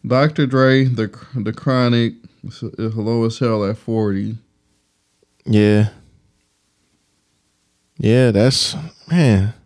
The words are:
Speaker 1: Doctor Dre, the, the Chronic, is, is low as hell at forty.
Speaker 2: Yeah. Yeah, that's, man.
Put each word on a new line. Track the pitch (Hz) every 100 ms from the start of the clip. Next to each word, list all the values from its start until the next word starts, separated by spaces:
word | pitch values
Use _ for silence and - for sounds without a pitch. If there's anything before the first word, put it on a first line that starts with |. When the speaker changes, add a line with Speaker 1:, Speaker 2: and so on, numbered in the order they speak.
| 117
Speaker 1:
Doctor | 127 151 151 139
Dre, | 131 131 131
the, | 131 117 107 - -
the | 127 104
Chronic, | 107 - 127 123 120 117 - - _
is, | - -
is | 117 - 110 110
low | 107 117
as | 113 113
hell | 123 110 101
at | 110
forty. | - 113 107 98 104 113 _ _ _ _ _ _ _ _ _ _
Speaker 2:
Yeah. | - 107 104 107 107 - _ _ _ _ _ _ _ _ _ _ _ _ _ _ _ _ _ _ _ -
Yeah, | 107 120 127
that's, | 101 123 - - - 160 _ -
man. | 175 143 98 101 -